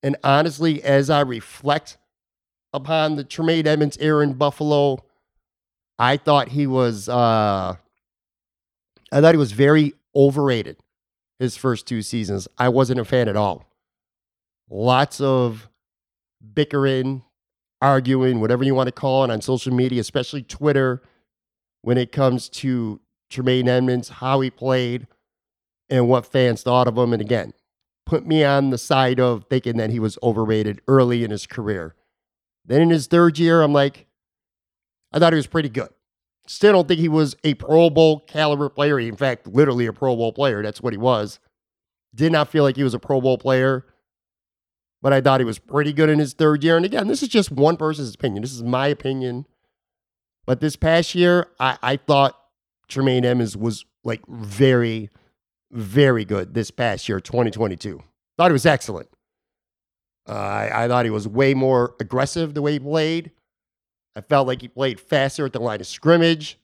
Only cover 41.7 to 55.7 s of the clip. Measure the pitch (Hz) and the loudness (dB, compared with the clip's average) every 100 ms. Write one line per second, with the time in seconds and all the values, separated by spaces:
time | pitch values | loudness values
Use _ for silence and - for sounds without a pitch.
41.7 | _ _ _ _ 110 156 160 151 156 143 | _ _ _ _ -2 0 2 0 2 0
42.7 | 131 135 117 - 135 127 123 131 131 131 | 2 -2 -4 -4 -2 0 -2 0 0 0
43.7 | 131 - _ _ _ _ _ _ _ _ | -2 -8 _ _ _ _ _ _ _ _
44.7 | _ _ _ 135 135 131 131 120 110 _ | _ _ _ 0 2 4 2 0 -4 _
45.7 | 143 147 143 156 151 143 - 156 151 151 | -2 -2 0 2 2 0 0 2 2 2
46.7 | 165 185 220 208 277 262 233 190 131 147 | 2 2 -2 -2 -4 0 0 0 2 2
47.7 | 170 156 151 131 101 135 101 117 131 117 | 2 -4 -4 -8 -6 -6 -6 -8 -8 -4
48.7 | 127 143 147 135 135 127 123 143 _ _ | -2 -2 -4 -6 -6 -6 -8 -12 _ _
49.7 | _ _ _ _ _ _ _ - 127 151 | _ _ _ _ _ _ _ -4 -2 -2
50.7 | 143 160 165 170 180 175 175 170 _ 131 | -2 0 2 0 2 4 4 0 _ -4
51.7 | 127 123 143 - 143 135 - _ _ _ | -2 -4 -4 2 4 4 0 _ _ _
52.7 | _ _ - 135 127 123 123 113 95 113 | _ _ -2 0 2 2 0 -2 -4 -6
53.7 | 110 - _ 120 113 _ 120 107 98 135 | -6 -14 _ -10 -10 _ -16 -14 2 4
54.7 | 127 117 113 104 _ _ _ _ _ _ | 4 0 -4 -10 _ _ _ _ _ _